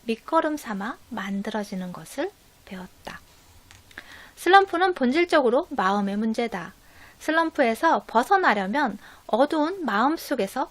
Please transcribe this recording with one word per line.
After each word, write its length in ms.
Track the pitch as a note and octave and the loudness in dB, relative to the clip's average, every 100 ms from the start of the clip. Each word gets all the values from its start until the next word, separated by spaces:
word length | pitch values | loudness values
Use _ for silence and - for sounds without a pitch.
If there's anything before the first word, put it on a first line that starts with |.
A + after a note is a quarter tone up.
밑거름 560 | A#3 A3+ - D#4+ D#4+ D4+ | -8 -8 -2 0 0 -2
삼아 400 | - G3+ G3+ F#4 - | -6 -8 -8 -10 -14
만들어지는 840 | A3+ G3 G3 G#3 G#3+ G3+ F#3+ F#3 | -12 -6 -6 -4 -6 -6 -8 -10
것을 380 | E3+ E3 - F4 - _ _ - | -12 -12 -6 -8 -8 _ _ -18
배웠다. 560 | F#3 F#3 - - - - - - - - - - - - - - - | -16 -16 -18 -16 -16 -18 -20 -20 -20 -20 -20 -20 -20 -20 -20 -20 -6
슬럼프는 580 | - G4 G4 E4+ F#4+ F4 | 6 6 6 2 0 2
본질적으로 720 | B3 D4 F4 D#4+ B3+ B3 F4+ | 0 2 2 4 4 2 -2
마음의 480 | C4+ F#3+ G3+ G3+ G3+ | -2 0 0 -2 -2
문제다. 560 | A3+ A3 A#3 F#3+ F3 - - - - - | -2 -2 -4 -6 -10 -16 -20 -20 -20 -10
슬럼프에서 840 | - E4 E4 - A#3+ A3+ E4 C#4 - | -2 0 2 2 0 2 2 2 0
벗어나려면 920 | A3 B3+ G4 E4+ G#3+ F#3+ C4 C4+ G3+ - - - | 0 2 4 4 2 0 0 -2 -4 -14 -20 0
어두운 580 | A3 C#4+ D#4+ D4+ G4 C#4+ | 2 4 2 -2 -2 -2
마음속에서 840 | G3+ B3+ E4 - C4+ G3 C4 A#3+ | 2 2 0 -2 -2 -2 -2 -2